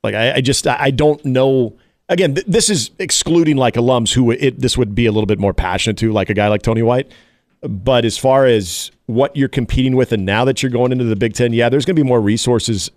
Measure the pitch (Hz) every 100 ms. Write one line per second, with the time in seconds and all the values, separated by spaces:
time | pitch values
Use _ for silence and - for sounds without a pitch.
0 | 107 104 117 139 127 135 147 127 139 131
1 | 151 147 139 127 135 135 117 - _ _
2 | _ 175 180 139 208 202 202 202 - _
3 | 190 - - 170 160 139 123 123 120 123
4 | 113 131 120 117 139 - 127 - 113 104
5 | 117 107 107 104 101 90 90 95 - 101
6 | 113 107 - 104 104 107 117 113 113 123
7 | 135 - _ _ _ _ - 101 107 127
8 | 113 - 131 135 135 113 92 - - _
9 | - 110 139 147 135 - 117 - 131 127
10 | 127 110 95 104 127 135 135 120 123 127
11 | 120 107 117 104 123 117 117 135 - 170
12 | 135 123 101 110 - 120 - 104 -